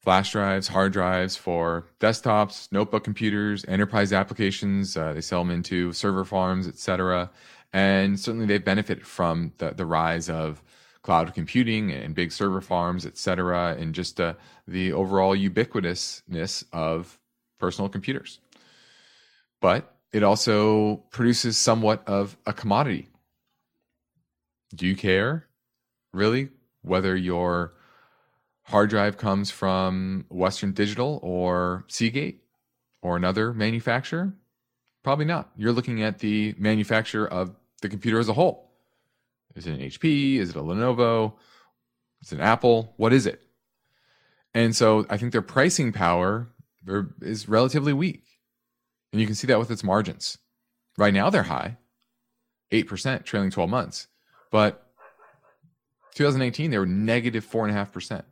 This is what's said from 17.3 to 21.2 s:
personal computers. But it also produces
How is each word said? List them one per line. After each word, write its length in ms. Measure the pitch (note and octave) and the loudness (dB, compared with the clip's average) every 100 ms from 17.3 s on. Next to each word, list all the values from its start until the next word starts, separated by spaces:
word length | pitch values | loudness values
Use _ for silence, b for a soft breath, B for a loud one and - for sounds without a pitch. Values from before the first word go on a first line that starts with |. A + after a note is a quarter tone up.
| _ _ _ | _ _ _
personal 300 | - - G2 | -6 -4 -6
computers. 520 | G2 A2 C3+ - - _ b b b b b b b b b b _ | -6 -6 -8 -10 -20 _ b b b b b b b b b b _
But 340 | F#2 G#2+ - _ _ | 2 2 -2 _ _
it 120 | G#2+ | 2
also 720 | G2+ G#2+ - G#2 G#2+ G#2+ G#2+ G#2+ _ | 4 4 2 2 4 4 2 -2 _
produces 480 | - | 0